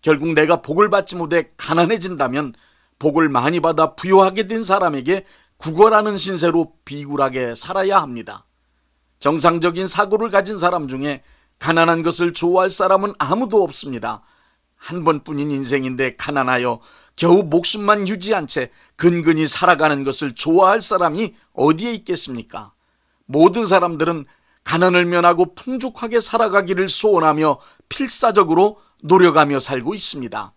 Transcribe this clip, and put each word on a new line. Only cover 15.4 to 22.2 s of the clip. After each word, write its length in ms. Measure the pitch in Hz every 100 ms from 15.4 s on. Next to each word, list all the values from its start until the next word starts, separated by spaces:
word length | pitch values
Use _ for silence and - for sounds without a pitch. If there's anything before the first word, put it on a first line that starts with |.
| 147
인생인데 640 | 139 131 139 131 127 131 127
가난하여 640 | - 143 127 127 123 117 _ _ _
겨우 300 | - 170 185
목숨만 640 | 165 165 170 214 202 208 190
유지한 400 | 202 190 208 147
채 240 | - 123 _ _ -
근근히 500 | 170 175 160 156 156
살아가는 560 | - 175 160 156 143
것을 320 | 135 135 147
좋아할 480 | 117 151 165 190 220
사람이 540 | - 190 170 160 214 _ _
어디에 400 | - 143 160 233
있겠습니까? 800 | 220 - 170